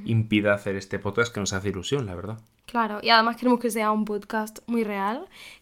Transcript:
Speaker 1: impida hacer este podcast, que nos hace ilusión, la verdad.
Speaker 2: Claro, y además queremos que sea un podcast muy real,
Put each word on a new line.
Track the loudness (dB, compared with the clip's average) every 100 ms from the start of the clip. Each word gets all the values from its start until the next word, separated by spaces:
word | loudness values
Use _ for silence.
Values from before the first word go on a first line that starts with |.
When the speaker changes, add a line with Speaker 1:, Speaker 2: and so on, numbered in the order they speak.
| 0
Speaker 1:
impida | 2 4 4 4 2
hacer | 0 -4
este | -4 -6
podcast, | -2 0 0
que | -2
nos | -2
hace | -2 -2
ilusión, | -4 -2 -2 -2
la | -8
verdad. | -10 -12 -16 _ -6
Speaker 2:
Claro, | -4 -2 -2
y | 4
además | 6 4 2
queremos | 2 2
que | 2
sea | 0 2
un | 2
podcast | 0 -4 -4 -4 -4 -10 -4
muy | -2
real, | -2 -2 -2 -4 -10 -18 -20 -6